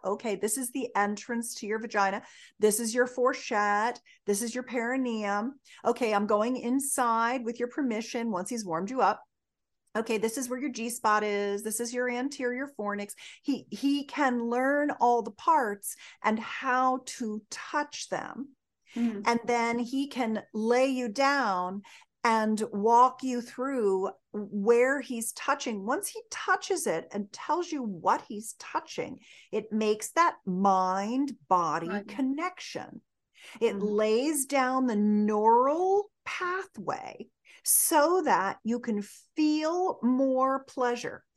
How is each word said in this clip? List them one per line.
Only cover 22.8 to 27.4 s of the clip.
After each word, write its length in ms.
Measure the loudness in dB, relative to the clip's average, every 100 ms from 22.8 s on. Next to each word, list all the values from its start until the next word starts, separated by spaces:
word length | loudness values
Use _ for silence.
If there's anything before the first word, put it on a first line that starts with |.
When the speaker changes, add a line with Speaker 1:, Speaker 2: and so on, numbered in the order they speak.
| 6 8 6 4
Speaker 1:
you 200 | -4 -4
through 720 | -6 -6 -4 0 2 2 -2 -6 _
where 720 | -10 -6 0 4 6 4 2
he's 320 | -4 -6 -6
touching. 520 | -4 -2 -2 -2 -6 -4
Once 220 | -4 -4
he 140 | -10 -12
touches 560 | -6 -2 -2 0 -2 0
it 220 | -2 -4
and 180 | -8 -8
tells 360 | -8